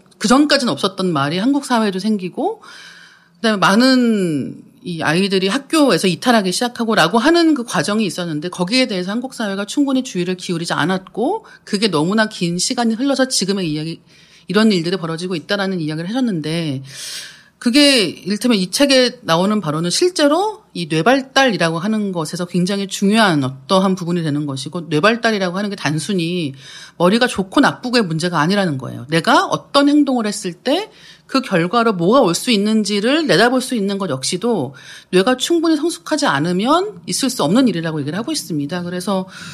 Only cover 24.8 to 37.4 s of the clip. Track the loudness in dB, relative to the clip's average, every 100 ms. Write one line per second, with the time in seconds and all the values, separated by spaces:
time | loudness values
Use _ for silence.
24.8 | -4 0 2 2 0 -2 -2 -4 -6 -6
25.8 | -4 -4 -2 -2 -2 -4 -6 -8 -18 -20
26.8 | -12 0 2 4 2 -2 -2 2 2 2
27.8 | -2 0 0 -2 -2 0 2 2 0 -2
28.8 | -8 -12 -4 0 2 2 2 -2 0 2
29.8 | 4 4 4 0 -2 -4 -8 -6 -2 -2
30.8 | -4 -12 -20 -20 -4 -4 0 0 2 2
31.8 | 2 2 4 4 4 2 0 0 2 0
32.8 | 0 0 0 0 2 4 4 2 -2 -2
33.8 | -2 -2 -4 -4 -4 -4 -2 -2 -4 -10
34.8 | -20 -20 -2 0 2 0 0 0 2 0
35.8 | 0 -4 -4 -2 0 0 0 0 2 2
36.8 | 0 -8 -8 -4 -4 0